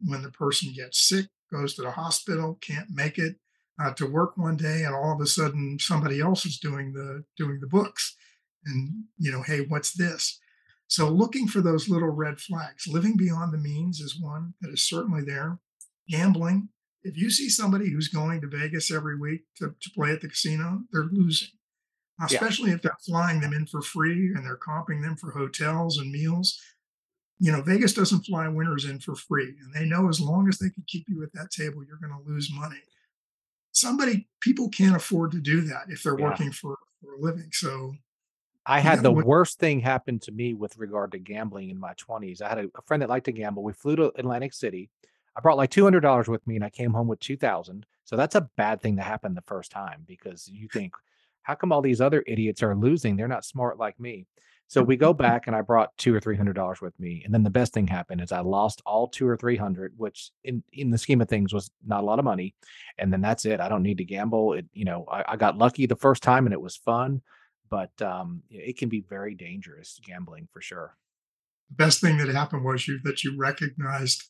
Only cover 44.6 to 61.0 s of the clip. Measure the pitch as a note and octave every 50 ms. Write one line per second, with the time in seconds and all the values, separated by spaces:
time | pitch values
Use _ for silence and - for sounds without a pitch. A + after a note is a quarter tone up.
44.6 | C3 G#2+ F#2 F2+ F#2+ - _ _ _ _ _ _ _ _ - A#2 B2+ D#3+ D3 C#3
45.6 | C3+ - - G3 G3 G3 F#3 F3 D3 C#3+ C3 A#2+ A2 A2+ A2+ G#2+ - A#2+ A2 G#2+
46.6 | G#2 G2+ - - B2 A#2 G#2+ A#2+ A#2 A2+ G#2+ - - - C#3 C#3 C#3 A#2 F#2+ E2+
47.6 | F2 F#2 F#2 G#2 A2+ _ _ _ _ - A#2 A#2 D3 D#3+ - G#3 D#3 - _ -
48.6 | G#2 G#2+ A2 - - A2 G2+ F#2+ F#2+ G#2 A2 A2 - G2+ F2+ F3 - - G#2 F#2
49.6 | F2 - - G2+ G2 F2+ - D#2 E2 F2+ F#2 - - G2 F2 E2+ - F#2 G2 G#2+
50.6 | G#2+ G#2+ - A2+ G2 F2+ - - _ _ _ _ _ _ _ _ - - D3 -
51.6 | - F3+ D#3 C#3+ C3+ C3+ B2 A2+ C3 C#3+ D#3 D3 - - A2+ A2 A2 G#2+ G2+ -
52.6 | A#2 G#2+ G2 G2+ G#2+ C3 E3 D#3+ - A2 G2 G2 A2+ B2 B2+ G#2+ - - - C3
53.6 | B2 A#2+ - A2+ A2+ G#2 - - A#2+ B2 A2+ F#2+ F#2 _ _ _ _ _ _ _
54.6 | _ - - C#3 B2 B2 C3 B2 D3+ E3 E3+ C#3+ C3 A#2+ A#2+ A#2+ - A#2+ A2 A2
55.6 | G2+ - A#2 A2+ G#2+ - _ - - B2 A2+ G#2 - A2 G#2 G2 G2+ G2+ F2+ G2
56.6 | F#2 F2+ F#2 - G2 F2 - - F2+ F2 E2+ D#2+ D2 G2+ A2 A2+ G#2+ G2+ F#2+ B2
57.6 | A#2+ - - A2 G2 F2+ F#2 F2+ F2 - F#2 F2 F2 - F#2+ F2+ F2+ F#2 G2 G2+
58.6 | G#2+ A2 - - - - G#2+ A2+ B2 B2 - - C3 B2 A#2 - A#2+ A#2+ A#2+ G2
59.6 | G#2 G2 F2+ F#2 F#2+ F#2 - A2 A2+ G2+ - - - - _ _ - C3 B2 A2+
60.6 | - _ - C3+ C#3 A#2+ A#2 A2+